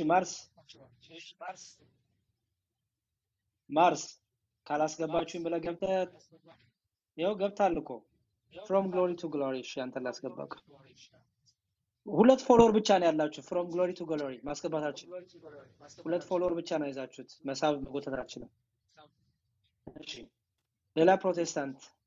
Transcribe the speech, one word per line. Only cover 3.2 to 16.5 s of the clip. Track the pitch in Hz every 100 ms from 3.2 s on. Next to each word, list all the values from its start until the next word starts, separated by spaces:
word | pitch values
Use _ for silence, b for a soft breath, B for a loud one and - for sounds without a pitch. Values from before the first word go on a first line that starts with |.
| _ _ _ _ -
ማርስ | 147 175 143 - - _ _ _ _ -
ካላስገባችሁኝ | 147 156 156 160 165 160 175
ብለህ | 170 170
ገብተህ፣ | 170 170 190 190 180 - _ 165 160 - _ _ _ _ _ -
ይኸው | 180 202
ገብታል | 202 202 196 160
እኮ። | 135 117 - _ _ _ _ 175
From | 208 196 190
glory | 180 180 175
to | 165
glory። | 147 135 131
እሺ፣ | 120 143
አንተን | 131 131
ላስገባ። | 127 120 127 - 139 - _ - - - - _ _ _ _ _ _ _ _ _ -
ሁለት | 165 233 262
ፎሎወር | - 233 233
ብቻ | 214 214
ነው | 190 170
ያላችሁ። | 156 151 147
From | - 180 175
glory | 170 180
to | 180 160
glory | 151 139 120
ማስገባት | 139 147 170 156
አልችልም። | 151 139 143 180 175 170 160 143 131 _ - -
ሁለት | 160 175
ፎሎወር | - 180 180